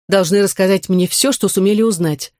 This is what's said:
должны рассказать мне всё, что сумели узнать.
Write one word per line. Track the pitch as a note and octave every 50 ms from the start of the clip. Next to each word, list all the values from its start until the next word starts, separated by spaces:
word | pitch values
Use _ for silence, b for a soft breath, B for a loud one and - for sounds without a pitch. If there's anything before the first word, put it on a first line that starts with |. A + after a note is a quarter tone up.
| _ -
должны | F#3+ G3 F3+ D#3 G3 G3+ G3+
рассказать | F#3+ - - F#3+ F#3 G3 F#3+ - -
мне | F#3 F3+ F3+
всё, | - - - - C#4
что | B3 - -
сумели | F#3+ - G3 F#3 G3+ G#3+ G#3
узнать. | A3 A3+ G3+ E3 F3 D#3 D3 C#3 - - _